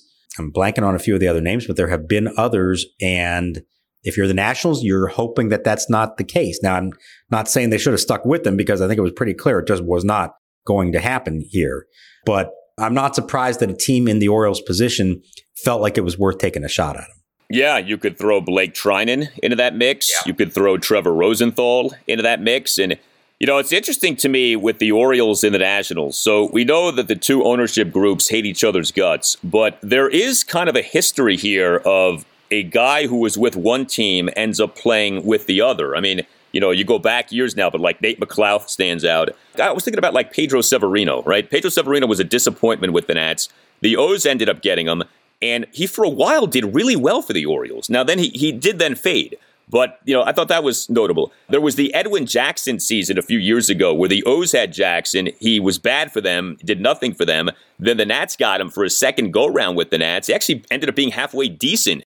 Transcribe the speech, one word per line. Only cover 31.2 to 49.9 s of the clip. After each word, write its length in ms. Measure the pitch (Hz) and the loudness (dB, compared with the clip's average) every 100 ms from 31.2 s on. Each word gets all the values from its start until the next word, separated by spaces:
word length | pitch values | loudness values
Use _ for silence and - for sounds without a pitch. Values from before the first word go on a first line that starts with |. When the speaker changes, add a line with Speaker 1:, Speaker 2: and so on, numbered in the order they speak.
| 117 92 | 0 2
Speaker 2:
here 400 | 104 95 90 87 | 0 0 2 2
of 400 | 95 95 92 82 - _ - | 2 2 2 -2 -10 _ -6
a 140 | 107 | -4
guy 420 | 90 117 127 147 143 | -2 0 2 2 0
who 120 | 120 | 0
was 200 | 110 104 | 0 2
with 160 | 120 | 0
one 320 | 95 101 127 131 | 0 0 0 -2
team 420 | - 104 92 87 | -2 0 0 -2
ends 260 | 101 110 104 | -2 -2 0
up 140 | 104 - | -2 -2
playing 480 | 120 107 104 98 | 0 2 0 -2
with 220 | 101 107 - | 0 0 0
the 140 | 95 | 2
other. 340 | 123 98 71 | 2 0 -2
I 60 | 73 | -2
mean, 220 | 98 92 - _ _ | -2 -4 -6 _ _
you 80 | - | -2
know, 120 | 95 | 2
you 120 | 92 | 2
go 140 | 101 107 | 2 0
back 320 | 110 120 - | 2 0 -2
years 240 | 117 123 | -4 -4
now, 160 | 98 90 | 0 -2
but, 100 | 80 | 0
like, 200 | 87 - | -2 0
Nate 180 | 110 113 | -2 -4
McClough 500 | 104 - 104 104 - | -6 0 2 2 -2
stands 360 | - 92 85 | -4 -2 0
out. 260 | 82 80 80 - _ - | 0 2 0 -4 _ -2
I 100 | 196 | -2
was 120 | 151 | -2
thinking 140 | 240 208 | -4 -2
about, 160 | 170 | 0
like, 180 | 131 117 | 0 -2
Pedro 300 | - 156 131 | -2 0 2
Severino, 600 | - 127 98 104 87 64 | 2 2 2 2 2 0
right? 260 | 76 101 - | 0 0 0
Pedro 220 | 156 185 | -2 0
Severino 360 | 175 135 143 123 | 0 2 2 2
was 120 | 95 | 0
a 60 | |
disappointment 680 | 90 120 120 - 117 113 92 | 0 2 0 2 0 2 0
with 140 | 85 - | 0 0
the 80 | |
Nats. 340 | 82 80 82 - _ _ - | 0 0 -2 -6 _ _ -4
The 140 | 110 110 | 0 2
O's 300 | 156 196 147 | 2 2 0
ended 220 | 127 104 | 0 0
up 140 | 85 | 0
getting 240 | 98 87 82 | 0 0 0
him, 160 | 85 82 _ _ - | -2 -4 _ _ -8
and 240 | 117 117 - | -4 -4 -6
he, 140 | 139 185 | -6 -6
for 180 | - | 0
a 40 | 202 | 0
while, 380 | 143 180 311 214 | 2 2 2 2
did 280 | 131 104 | 0 2
really 220 | 131 247 202 | 0 2 2
well 240 | 135 254 | 2 0
for 140 | 262 | -2
the 100 | 92 | -4
Orioles. 460 | 73 71 62 58 - | -2 -2 -4 -8 -2
Now, 140 | 120 | 0
then 140 | 131 185 | 0 0
he, 100 | 151 | 0
he 240 | 123 156 | -2 -4
did 260 | 120 185 180 | 0 -2 0
then 160 | 156 | -2
fade. 420 | 123 185 127 65 - _ _ - | -2 -2 -2 -2 -10 _ _ -2
But, 300 | 117 127 | 0 0